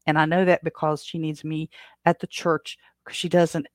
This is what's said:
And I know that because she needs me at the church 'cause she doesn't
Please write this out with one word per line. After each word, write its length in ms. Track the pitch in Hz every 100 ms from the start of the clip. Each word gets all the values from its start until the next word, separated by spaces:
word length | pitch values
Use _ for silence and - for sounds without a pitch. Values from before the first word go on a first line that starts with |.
| -
And 120 | 151
I 60 |
know 200 | 156 175
that 200 | 185 175
because 400 | 160 - 156 151
she 140 | - 170
needs 260 | 160 151
me 240 | 156 156 160 - - _ 175
at 140 | 170
the 60 | -
church 520 | - 175 151 - - _ _
'cause 120 | - -
she 120 | 175
doesn't 380 | 175 165 165 -